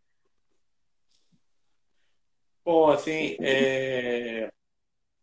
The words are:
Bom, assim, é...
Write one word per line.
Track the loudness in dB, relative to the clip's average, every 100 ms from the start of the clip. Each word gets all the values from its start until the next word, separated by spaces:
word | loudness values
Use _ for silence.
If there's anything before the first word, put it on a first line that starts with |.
| _ _ _ _ _ _ _ _ _ _ _ _ _ _ _ _ _ _ _ _ _ _ _ _ _ _
Bom, | 0 4 6
assim, | 4 0 -2 -4 -4
é... | 0 2 2 0 -4 -4 -4 -6 -6 -8 -10 -12 _ _ _ _ _ _